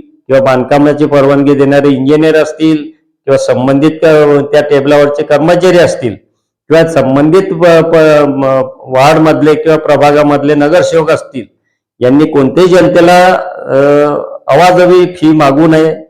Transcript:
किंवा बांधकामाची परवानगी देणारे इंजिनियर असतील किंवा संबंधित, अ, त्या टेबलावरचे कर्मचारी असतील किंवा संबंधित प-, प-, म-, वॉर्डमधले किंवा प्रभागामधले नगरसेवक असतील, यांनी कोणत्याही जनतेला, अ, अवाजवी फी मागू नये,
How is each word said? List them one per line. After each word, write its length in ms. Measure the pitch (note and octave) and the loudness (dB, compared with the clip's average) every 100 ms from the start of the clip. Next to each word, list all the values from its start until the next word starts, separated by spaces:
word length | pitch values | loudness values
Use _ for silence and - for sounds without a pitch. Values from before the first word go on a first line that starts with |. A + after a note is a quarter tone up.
| - _ _ | -14 _ _
किंवा 140 | C3 | 0
बांधकामाची 680 | C3+ B2+ B2 D3 D3 D3 D3 | 0 -2 0 0 0 0 0
परवानगी 480 | C#3+ C3+ C#3 C#3 | 0 0 0 0
देणारे 340 | C3+ C#3 C#3+ C#3+ | 0 0 0 0
इंजिनियर 480 | C3+ C3+ D3+ D#3+ D#3 | -2 0 0 0 0
असतील 400 | D3+ - D#3+ D#3 C#3+ - _ _ | -2 -2 -2 -2 -6 -18 _ _
किंवा 140 | - C3+ | -4 -2
संबंधित, 680 | C3+ B2 C3 C#3 D3+ D#3 | -2 -2 0 0 0 0
अ, 360 | E3 D3+ D3 C#3+ C#3+ | 0 2 2 0 0
त्या 80 | D3 | -2
टेबलावरचे 600 | D3 C#3+ C3 D3 C#3+ D3 | 0 -2 0 0 0 -2
कर्मचारी 560 | D3 D3 D#3 F3 F3+ F3 | -2 -2 0 0 2 2
असतील 360 | D3 C3 B2 F#2+ _ _ _ _ _ | 0 -2 -8 -10 _ _ _ _ _
किंवा 180 | D#3 E3 | 0 0
संबंधित 560 | D#3+ B2 C3+ D3+ F3+ | -2 -2 0 2 0
प-, 420 | F#3+ E3 F3 E3 E3 | -2 -2 2 2 2
प-, 380 | E3 D#3 D3+ D3 | 2 2 2 0
म-, 340 | C3+ C3+ C3+ C3 - - B2+ | -2 -2 -2 -4 -10 -6 0
वॉर्डमधले 580 | C#3+ D#3+ D#3+ C#3 D3 | 2 2 0 0 0
किंवा 240 | D3+ D#3+ D#3 | 0 0 -2
प्रभागामधले 760 | - C#3+ D3 D3 D3 D3 C#3+ | 0 0 2 2 0 -2 -2
नगरसेवक 560 | D3 D3 F3 F3+ E3 D#3 | -2 0 0 0 -2 -2
असतील, 360 | D#3 - C3 - _ _ _ _ _ | -4 -6 -16 -16 _ _ _ _ _
यांनी 240 | B2 C#3 | 0 0
कोणत्याही 440 | D3+ C#3+ C3 - F3+ | 0 0 -2 0 2
जनतेला, 580 | F3+ E3 F3 E3+ F3+ F#3 - - - | 2 2 2 2 4 2 0 -6 -14
अ, 200 | - C3+ C#3+ D3 D3 C#3+ - - - | -6 -2 0 0 0 -4 -8 -14 -2
अवाजवी 540 | C3+ F3+ F3+ F3+ F3+ F3+ | 2 2 2 2 2 0
फी 260 | F3+ D3+ | -2 0
मागू 340 | D#3 C#3+ C3+ E3 | 2 0 2 2
नये, 380 | D#3+ D#3+ D#3+ | 2 0 -4